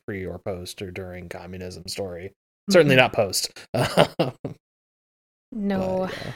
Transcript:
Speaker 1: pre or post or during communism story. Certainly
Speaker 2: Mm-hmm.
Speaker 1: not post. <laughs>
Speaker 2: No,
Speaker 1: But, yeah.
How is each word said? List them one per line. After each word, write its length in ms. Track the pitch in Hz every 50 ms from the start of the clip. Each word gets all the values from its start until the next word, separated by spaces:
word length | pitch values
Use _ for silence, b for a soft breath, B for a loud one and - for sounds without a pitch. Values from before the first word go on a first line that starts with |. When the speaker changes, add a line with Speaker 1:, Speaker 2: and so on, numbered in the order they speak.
| -
Speaker 1:
pre 180 | - 104 95 92
or 140 | 87 85 90
post 420 | - 107 95 90 87 - - -
or 100 | 104 95
during 380 | 92 98 92 90 90 90 90 85
communism 600 | 90 90 87 90 92 92 92 - 185 - 180 185
story. 440 | - - - 185 175 170 180 - _ _ _ _ _ _ - -
Certainly 260 | 190 175 156 143 131
Speaker 2:
Mm-hmm. 60 | 127
Speaker 1:
not 100 | 127 120
post. 380 | - - 107 92 90 - - - B B B B -
<laughs> 600 | - 147 - - - - - - - 165 123 - _ - - - _ _ _ _ _ _ _ _ _ _ _ _ _ _ _ _ _ _ -
Speaker 2:
No, 540 | - 220 202 202 196 190 185 185 185 185 185 185
Speaker 1:
But, 80 | B B B
yeah. 80 | B B